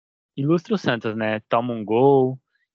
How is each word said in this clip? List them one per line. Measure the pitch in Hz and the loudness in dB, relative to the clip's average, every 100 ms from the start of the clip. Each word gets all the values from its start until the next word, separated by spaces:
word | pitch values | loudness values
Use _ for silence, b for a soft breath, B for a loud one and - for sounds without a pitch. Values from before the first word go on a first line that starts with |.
| _ _ _ - | _ _ _ -6
ilustra | 143 170 - | -2 -2 -2
o | 202 | -4
Santos, | - 120 113 110 | -2 -4 -4 -4
né? | 110 110 - | -4 -4 -2
Toma | 120 120 | -2 -2
um | 113 | -6
gol | 104 113 139 139 127 131 _ _ _ | -2 2 4 4 2 -4 _ _ _